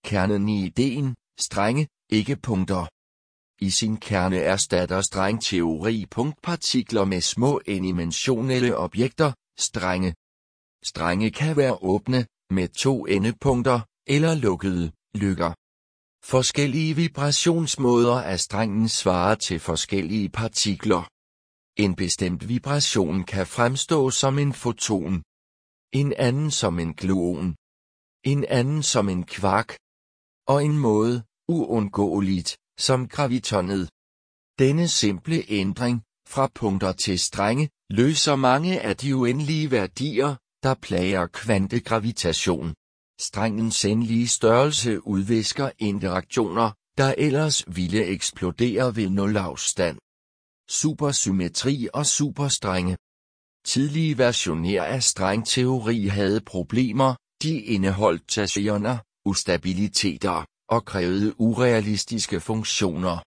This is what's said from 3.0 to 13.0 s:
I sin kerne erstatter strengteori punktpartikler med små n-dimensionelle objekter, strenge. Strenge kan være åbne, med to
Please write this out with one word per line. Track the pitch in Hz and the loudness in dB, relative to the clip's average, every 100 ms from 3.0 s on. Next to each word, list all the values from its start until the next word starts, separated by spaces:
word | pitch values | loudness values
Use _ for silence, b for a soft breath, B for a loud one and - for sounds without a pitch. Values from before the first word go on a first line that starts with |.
| _ _ _ _ _ _ | _ _ _ _ _ _
I | 98 | -2
sin | - 110 110 | 0 -2 -4
kerne | - 98 92 92 | -2 0 0 0
erstatter | 76 98 - 90 90 92 | 0 0 0 0 0 -2
strengteori | 98 98 95 113 - 92 85 80 101 113 95 | -2 -2 -2 -2 -2 0 0 0 -2 -2 -4
punktpartikler | - 139 147 - 170 - 127 113 113 98 | -4 -4 -4 -6 -4 0 -2 0 0 2
med | 92 | 0
små | - - 127 147 - | -2 0 0 0 -2
n-dimensionelle | 98 92 90 85 - - 120 131 127 120 - | -4 -2 -2 -2 -4 -2 -2 0 0 0 0
objekter, | 87 95 135 - 151 - _ - | -2 -2 -2 0 0 0 _ -8
strenge. | - 110 92 92 92 80 _ _ _ _ _ _ - | -6 -2 -2 0 -2 -4 _ _ _ _ _ _ -12
Strenge | - 82 92 110 | -4 -2 0 -2
kan | - 151 147 | 0 0 2
være | 135 104 | 2 0
åbne, | 92 101 - 127 117 _ _ | 0 0 0 -2 -2 _ _
med | 95 90 | -2 -2
to | - 131 131 | 0 0 0